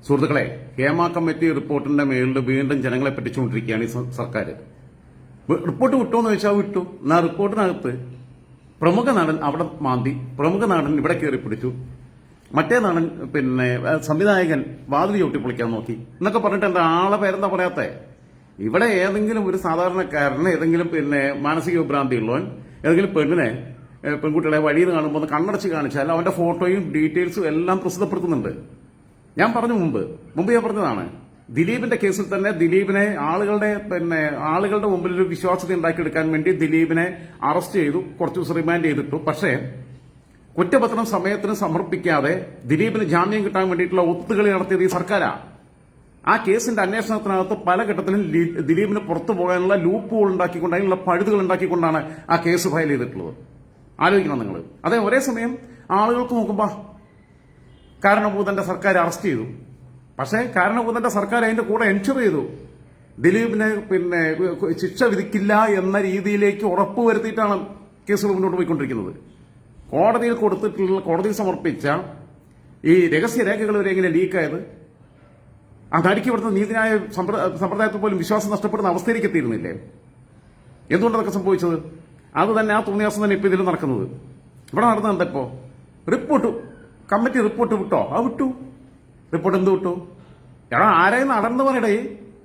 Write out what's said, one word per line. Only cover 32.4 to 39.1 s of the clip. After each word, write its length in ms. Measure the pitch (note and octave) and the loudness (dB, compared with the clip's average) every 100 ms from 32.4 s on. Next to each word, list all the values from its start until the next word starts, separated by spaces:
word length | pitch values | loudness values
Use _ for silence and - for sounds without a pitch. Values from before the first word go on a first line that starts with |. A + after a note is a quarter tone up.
| G3+ | -2
ദിലീപിനെ 640 | F3+ E3+ F#3 G3 G3 G#3 F#3 | 0 2 2 2 2 2 0
ആളുകളുടെ, 580 | D3 F3 G3+ G#3 G#3+ G#3 | -2 0 0 0 0 -2
പിന്നെ, 540 | G#3 F3+ E3+ E3 D3+ C#3 | -4 -4 -2 0 0 -2
ആളുകളുടെ 500 | D3+ D#3+ G3 G#3 G#3 | -2 0 0 0 0
മുമ്പിൽ 260 | F#3 F3 | 0 0
ഒരു 100 | F3+ | 0
വിശ്വാസ്യത 500 | F#3 E3+ F#3 F#3 F3+ | 0 0 0 -2 0
ഉണ്ടാക്കിയെടുക്കാൻ 580 | F3+ E3 E3 D#3+ D#3 D#3+ | -2 0 0 -2 -2 0
വേണ്ടി 200 | D#3 D#3+ | 0 0
ദിലീപിനെ 540 | F3 D#3 D#3+ E3 E3 F3 F#3+ - - | 0 2 2 2 2 0 -4 -16 -6
അറസ്റ്റ് 360 | C#3 F3 F3 G3+ | -2 0 0 0
ചെയ്തു, 240 | D3+ D#3 F#3+ - | 0 0 -4 -4
കുറച്ച് 200 | E3 F3 | -4 -2
ദിവസം 160 | C#3+ E3 | -2 -2
റിമാൻഡ് 300 | D#3+ E3+ D#3+ | 0 0 2
ചെയ്തിട്ടു. 300 | D3 C#3+ | 0 -2